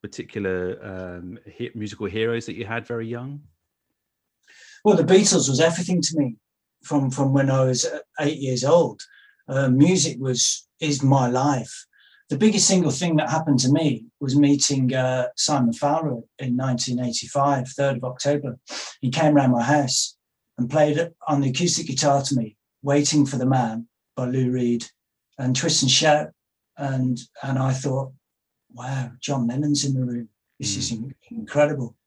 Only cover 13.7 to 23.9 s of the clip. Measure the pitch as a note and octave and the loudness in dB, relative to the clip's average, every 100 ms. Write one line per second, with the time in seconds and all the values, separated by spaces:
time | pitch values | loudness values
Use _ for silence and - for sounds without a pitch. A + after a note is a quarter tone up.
13.7 | D3+ D#3+ A#2 - _ C#3 C#3 C#3+ C#3+ - | 2 2 -2 -8 _ 0 4 4 4 2
14.7 | C#3 B2+ C3 B2+ B2+ B2 - - C#3 A#2+ | 0 0 0 0 0 -4 -4 -2 2 0
15.7 | A2+ C#3+ D#3 D#3 A#2 - _ C3 B2 C3 | 0 0 0 -2 -6 -10 _ -4 -2 -2
16.7 | A#2+ - B2 B2 A#2 B2 C#3+ C#3 C#3 - | -2 -2 -4 -4 -6 -6 0 0 0 -4
17.7 | - C#3 B2+ B2 C3 C#3 D3 C#3+ A2+ - | -2 -2 -2 -8 -4 -2 -2 -2 -12 -14
18.7 | - - - B2+ D#3 D#3 D3 C3+ A#2+ A#2 | -14 -14 -6 -4 0 4 4 4 2 2
19.7 | D3 C3 - - - _ _ _ - A#2+ | 2 2 -2 -4 -8 _ _ _ -6 -2
20.7 | D#3 D3+ D3 E3+ _ - C#3+ C3+ - F3 | 2 2 2 -2 _ -2 0 0 0 0
21.7 | - - C3+ D3 C#3 C3+ C3 A2 _ _ | -2 -4 -2 2 2 0 -2 -4 _ _
22.7 | _ C3+ D3 D3 D3+ C3+ B2 B2+ C3 A#2 | _ 0 2 2 2 2 0 0 2 0
23.7 | A2+ A#2 | -4 -12